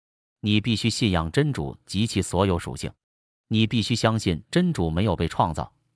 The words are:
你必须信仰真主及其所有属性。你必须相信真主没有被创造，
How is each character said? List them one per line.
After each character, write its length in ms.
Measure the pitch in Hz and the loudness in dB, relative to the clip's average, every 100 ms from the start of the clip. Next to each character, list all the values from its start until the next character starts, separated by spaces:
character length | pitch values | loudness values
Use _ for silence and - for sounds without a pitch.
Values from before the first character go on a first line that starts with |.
| _ _ _ _ | _ _ _ _
你 200 | 107 107 | 0 0
必 140 | 107 113 | 2 0
须 140 | 117 | 0
信 220 | - 113 | 0 2
仰 180 | 87 82 | 2 0
真 200 | 139 147 | 0 0
主 240 | 127 69 - - | -2 -6 -10 -8
及 200 | 95 113 | -4 -2
其 160 | 98 | -2
所 240 | 87 87 98 | -2 0 2
有 140 | 85 | 0
属 160 | 78 62 | -4 -8
性。 140 | 76 - _ _ _ _ - | -10 -12 _ _ _ _ -4
你 140 | 110 110 | 0 2
必 160 | 120 | 2
须 140 | - 117 | 0 0
相 220 | 113 110 | 2 2
信 240 | 101 82 - | 0 -2 0
真 200 | 175 180 | 0 0
主 200 | 147 82 | 0 0
没 140 | 80 107 | 0 0
有 100 | 82 | 0
被 120 | 82 | -2
创 240 | - 98 | 0 -2
造， 220 | 78 65 _ _ | -2 -8 _ _